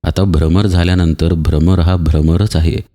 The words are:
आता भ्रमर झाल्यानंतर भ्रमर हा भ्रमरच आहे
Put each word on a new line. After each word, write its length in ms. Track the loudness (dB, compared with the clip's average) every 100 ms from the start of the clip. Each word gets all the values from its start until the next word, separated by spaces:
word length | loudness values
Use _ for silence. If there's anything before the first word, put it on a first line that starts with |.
आता 220 | -4 -2
भ्रमर 420 | 0 0 0 0 0
झाल्यानंतर 640 | 0 0 0 0 0 -2
भ्रमर 460 | 0 0 0 2 2
हा 180 | 2 0
भ्रमरच 600 | 0 0 2 0 0 0
आहे 200 | -2 -2 -10